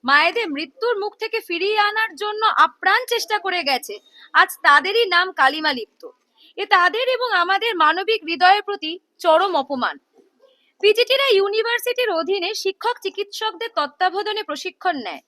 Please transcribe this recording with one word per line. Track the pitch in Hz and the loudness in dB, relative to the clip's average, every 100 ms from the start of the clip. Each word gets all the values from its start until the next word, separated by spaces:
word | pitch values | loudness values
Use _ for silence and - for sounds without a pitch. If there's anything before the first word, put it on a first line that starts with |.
মায়েদের | 247 285 330 440 440 | 4 4 4 0 -4
মৃত্যুর | 285 320 _ 466 427 | -6 -8 _ -2 -2
মুখ | 415 _ | -4 _
থেকে | 440 453 | -6 -6
ফিরিয়ে | - 339 381 427 | -6 -4 -2 2
আনার | 415 427 440 311 | 0 0 -4 -4
জন্য | 415 427 440 | -8 0 0
আপ্রাণ | - 320 _ 370 427 494 | 2 0 _ 0 0 0
চেষ্টা | 466 - 427 | -4 -2 -4
করে | 392 359 | -2 -4
গেছে, | 285 254 - 208 _ _ - | -2 -4 -4 -16 _ _ -2
আজ | 311 370 - | 2 2 2
তাদেরই | - 285 330 427 466 | 4 4 4 0 2
নাম | 349 370 | 2 0
কালিমালিপ্ত। | - 277 302 311 262 214 _ 156 _ _ _ _ - | 2 2 2 -4 -4 -8 _ -20 _ _ _ _ -10
এ | 403 | 0
তাদের | 392 349 415 508 | 2 4 0 -2
এবং | 508 494 | -2 0
আমাদের | 392 349 392 453 370 | 0 0 0 0 2
মানবিক | 311 330 392 440 | 2 2 -2 -4
হৃদয়ের | 320 330 359 403 | -2 2 4 4
প্রতি | 403 302 311 349 _ _ | 2 -8 -8 -10 _ _
চরম | 349 320 392 330 | 2 4 4 -2
অপমান। | 269 277 240 277 _ _ _ _ _ _ _ _ | -4 -4 -4 -6 _ _ _ _ _ _ _ _
পিজিটিরা | 403 427 480 523 554 | 2 4 2 2 2
ইউনিভার্সিটির | 392 392 427 453 480 494 480 494 | 2 2 -2 -2 -2 -4 -2 -2
অধীনে | 330 330 392 349 415 | -2 -2 -4 -4 -4
শিক্ষক | 381 381 453 494 | -6 -4 -4 -4
চিকিৎসকদের | 381 381 403 - 440 349 453 349 | -6 -8 -10 -6 -8 -6 -6 -4
তত্ত্বাবধানে | 294 _ 370 359 415 427 | -4 _ -2 -2 -6 -6
প্রশিক্ষণ | 415 302 370 - 370 302 | -8 -8 -10 -6 -4 -4
নেয়। | 208 147 | -8 -12